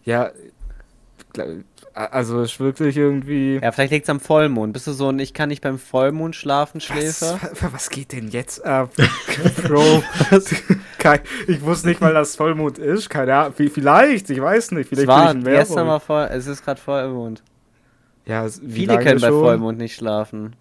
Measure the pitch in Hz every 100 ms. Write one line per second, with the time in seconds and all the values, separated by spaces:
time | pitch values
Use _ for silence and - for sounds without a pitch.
0 | 113 120 110 - - _ - - - _
1 | _ _ - - 76 82 - _ - -
2 | 107 131 117 120 117 - 135 135 151 139
3 | 143 139 135 143 135 135 120 123 135 151
4 | 143 143 - 156 151 120 107 117 151 135
5 | 139 135 139 - 147 143 143 131 - 131
6 | 135 156 165 160 143 139 147 160 - 147
7 | 156 160 165 185 170 170 175 123 - 135
8 | 135 131 110 120 - - - 135 127 -
9 | - - - 143 170 - - 147 156 156
10 | - - 143 196 196 - - 190 - -
11 | 160 147 - 247 196 156 147 170 170 170
12 | 170 160 147 - 156 156 151 127 143 196
13 | - 151 131 139 151 - 147 147 139 165
14 | 277 233 196 131 143 214 226 165 131 135
15 | 135 135 165 135 127 139 147 165 165 151
16 | - 151 147 127 131 139 - 139 - 139
17 | 131 127 117 110 _ _ _ _ _ _
18 | _ _ - 110 110 - - 113 190 -
19 | 127 127 117 147 123 113 113 113 113 -
20 | 113 107 107 107 107 113